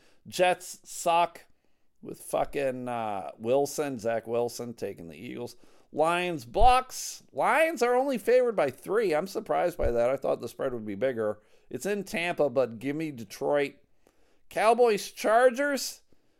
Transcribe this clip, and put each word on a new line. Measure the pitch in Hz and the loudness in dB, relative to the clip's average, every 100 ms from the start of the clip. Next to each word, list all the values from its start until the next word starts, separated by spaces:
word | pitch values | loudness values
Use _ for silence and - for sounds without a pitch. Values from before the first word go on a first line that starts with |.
| _ _ - | _ _ -8
Jets | 139 180 180 - - | 2 2 2 -4 -18
suck | - - 175 170 170 - - _ _ _ _ _ | -16 -4 2 2 2 -2 -20 _ _ _ _ _
with | - - | -16 -14
fucking, | - - 139 147 135 127 123 | -4 -2 -2 -2 -4 -4 -6
uh, | 120 110 98 76 - | -6 -4 -6 -8 -6
Wilson, | 113 135 139 - 143 127 | 0 2 2 -2 -6 -4
Zach | 110 113 113 | -4 -4 -2
Wilson, | 117 120 - 120 | -2 -2 -6 -12
taking | 113 101 - 85 | -10 -10 -10 -14
the | 76 | -14
Eagles. | 123 123 120 - - - _ | -12 -10 -12 -14 -20 -20 _
Lions, | 135 156 175 180 160 | 0 0 0 -2 -4
Bucks. | 117 165 240 254 247 - - - - | -6 2 4 4 0 -8 -12 -14 -12
Lions | 131 175 262 320 302 | -2 2 2 2 2
are | 240 247 | 2 2
only | 277 247 | 0 -2
favored | 208 254 247 190 | 2 4 4 2
by | 143 | 0
three. | - - 202 202 | -2 -4 0 2
I'm | 151 190 | 0 -2
surprised | 233 214 156 175 160 | -6 -2 0 0 0
by | 131 | 0
that. | 117 120 | 2 2
I | 139 | 0
thought | - 147 | -2 -2
the | 120 | -6
spread | - 135 | -6 -4
would | 123 107 | -4 -6
be | 98 | -2
bigger. | 131 117 107 107 _ _ _ | -2 0 -2 -4 _ _ _
It's | - 190 | -8 -4
in | 208 | -4
Tampa, | 190 185 175 170 147 | -4 -4 -2 2 2
but | 123 123 113 | 2 0 0
give | 131 147 | -4 -4
me | 160 | -6
Detroit. | 127 107 - 143 143 143 - _ _ _ _ _ _ - | -8 -14 -4 0 2 0 -4 _ _ _ _ _ _ -8
Cowboys, | 165 208 233 240 208 - | 2 4 6 6 4 -2
Chargers. | - - 220 254 240 285 269 - - _ _ _ _ | -4 4 6 6 4 0 0 -4 -10 _ _ _ _